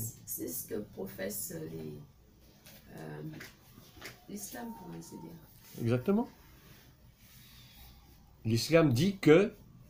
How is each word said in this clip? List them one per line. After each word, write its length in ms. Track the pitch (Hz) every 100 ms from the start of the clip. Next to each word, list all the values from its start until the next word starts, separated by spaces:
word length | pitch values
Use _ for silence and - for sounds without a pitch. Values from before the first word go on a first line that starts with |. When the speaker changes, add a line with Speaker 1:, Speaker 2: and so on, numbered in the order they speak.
| 113 - -
Speaker 1:
c'est 220 | - -
ce 180 | - -
que 120 | 220
professent 720 | - - 196 - 208 202 - 165 160
les, 220 | 165 156 151 147 - - - - - - - - 165
euh, 240 | 156 - 156 156 - - - - - - - - -
l'islam, 400 | 202 - 247 233 208
pour 160 | 175
ainsi 220 | 170 - -
dire. 100 | 165 165 - - - -
Speaker 2:
Exactement. 460 | 117 123 196 202 269 - - - - - - - - - - - - - - - - - - - - -
L'islam 480 | 113 113 - 165 156
dit 240 | 117 190 190
que 380 | 151 160 214 - - - -